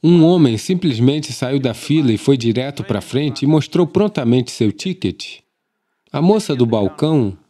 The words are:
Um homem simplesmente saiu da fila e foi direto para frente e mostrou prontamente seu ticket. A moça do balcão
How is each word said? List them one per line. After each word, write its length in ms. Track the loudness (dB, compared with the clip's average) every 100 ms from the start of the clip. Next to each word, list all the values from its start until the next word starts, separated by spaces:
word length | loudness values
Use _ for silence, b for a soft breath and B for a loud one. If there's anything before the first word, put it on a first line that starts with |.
Um 220 | 4 6
homem 340 | 6 6 4 2
simplesmente 720 | -2 -2 -2 2 2 2 -6
saiu 280 | -8 -4 -2
da 120 | -2
fila 380 | -6 -2 0 2
e 80 | 0
foi 180 | 2 2
direto 460 | 2 -2 -4 -8
para 180 | -6 -6
frente 440 | -4 -4 -4 -2
e 20 | 2
mostrou 400 | 2 0 0 0
prontamente 640 | 0 -2 -2 0 0 0
seu 220 | -2 -2
ticket. 640 | -2 -8 -6 -6 -6 -14 -18 _ _ _ _ _ _ _
A 100 | -2
moça 360 | 2 0 -2 0
do 100 | 0
balcão 720 | 0 -2 -2 0 0 -2 -6 _